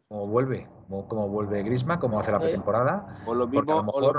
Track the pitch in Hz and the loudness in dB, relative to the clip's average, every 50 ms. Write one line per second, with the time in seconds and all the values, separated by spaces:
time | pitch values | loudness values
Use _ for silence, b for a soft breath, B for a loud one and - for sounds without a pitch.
0 | _ - 107 104 101 101 107 123 135 131 117 90 - - - - - - 98 98 | _ -10 -8 -6 -2 2 2 2 2 2 -2 -4 -6 -12 -18 -20 -14 -10 -8 -8
1 | 98 - 117 107 104 101 101 104 104 101 104 101 98 110 127 127 127 156 175 175 | -6 -4 -4 -2 -2 -2 -2 -2 -2 -2 -2 -2 0 0 0 0 0 -2 -2 0
2 | 143 117 107 104 98 110 104 101 165 160 165 98 - 101 101 117 127 143 175 208 | 0 0 0 0 0 2 2 2 2 2 0 0 0 0 2 2 2 2 0 -2
3 | 202 - - - - 113 117 123 123 117 135 139 - 151 156 - 104 107 135 139 | -4 -8 -14 -10 -6 -2 0 0 0 2 2 0 2 2 2 2 2 0 0 2
4 | 135 139 143 | 4 4 4